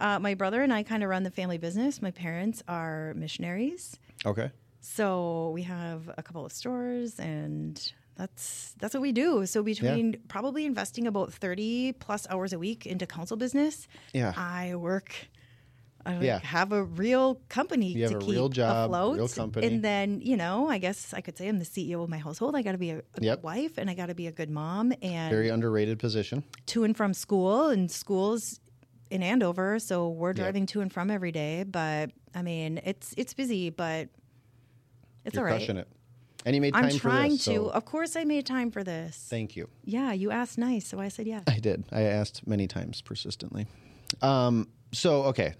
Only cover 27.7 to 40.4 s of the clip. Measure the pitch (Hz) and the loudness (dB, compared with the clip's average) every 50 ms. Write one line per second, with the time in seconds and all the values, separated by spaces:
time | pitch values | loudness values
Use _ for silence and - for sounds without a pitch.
27.7 | 247 196 180 165 - - - - 202 185 190 208 233 226 - - - - _ - | 4 4 2 0 -2 -6 -2 0 2 2 4 2 2 0 -2 -6 -12 -12 _ -20
28.7 | - _ - _ _ - - - - 185 175 185 233 254 202 175 175 185 185 196 | -20 _ -20 _ _ -20 -14 -6 -4 -2 0 4 4 4 4 4 2 2 2 2
29.7 | 214 226 - - 185 175 170 170 165 160 170 180 190 202 185 190 190 202 190 185 | 0 0 0 0 0 0 2 0 0 0 0 0 0 0 0 0 2 0 0 0
30.7 | - 208 196 190 - 185 175 202 214 190 180 170 160 160 151 151 160 175 196 196 | 0 -2 -2 -2 -2 -2 0 0 0 0 0 -2 0 0 -2 0 -2 -2 -4 -4
31.7 | 185 175 160 156 151 151 151 120 - _ _ - - 180 175 175 170 160 160 156 | -2 -2 0 0 0 0 -2 -2 -6 _ _ -10 -6 -4 -4 -2 -2 -2 -2 -2
32.7 | 160 165 - 190 196 - - - - - 254 - - - 269 247 226 185 180 165 | -4 -2 -2 -4 -4 -4 -8 -10 -4 -4 -4 -4 -4 -4 -2 0 0 0 0 -2
33.7 | 165 - 170 160 160 160 180 - _ - _ _ _ - _ _ _ - _ _ | -2 -2 -2 -2 -2 -2 -4 -8 _ -20 _ _ _ -20 _ _ _ -20 _ _
34.7 | _ - _ _ _ - - _ _ - - 113 - - 233 170 110 107 110 113 | _ -20 _ _ _ -20 -20 _ _ -12 -10 -4 -2 0 2 2 2 2 0 -2
35.7 | 98 90 90 - - _ _ _ - - - _ - - - 120 135 143 143 143 | -2 -4 -4 -8 -14 _ _ _ -20 -20 -20 _ -14 -4 0 2 4 4 4 4
36.7 | 135 226 254 247 - 139 - 135 254 269 285 294 294 254 - 214 220 208 214 - | 4 4 4 4 2 2 2 4 4 4 4 4 4 2 2 2 2 2 0 0
37.7 | - 226 - - - 311 330 - - 330 330 302 302 285 269 - 262 254 240 233 | -2 -2 -4 -2 -4 -2 -2 -2 -2 0 0 2 2 0 0 0 0 0 0 -2
38.7 | - 208 196 185 165 160 165 165 - - - - 120 113 110 - - 85 76 - | -2 -4 -4 -4 -4 -6 -6 -8 -10 -12 -8 -4 -4 -2 -2 -4 -6 -8 -10 -10
39.7 | - - - 196 208 247 277 254 202 190 196 208 220 240 | -12 -12 -8 -4 -2 0 0 0 0 0 0 0 0 -2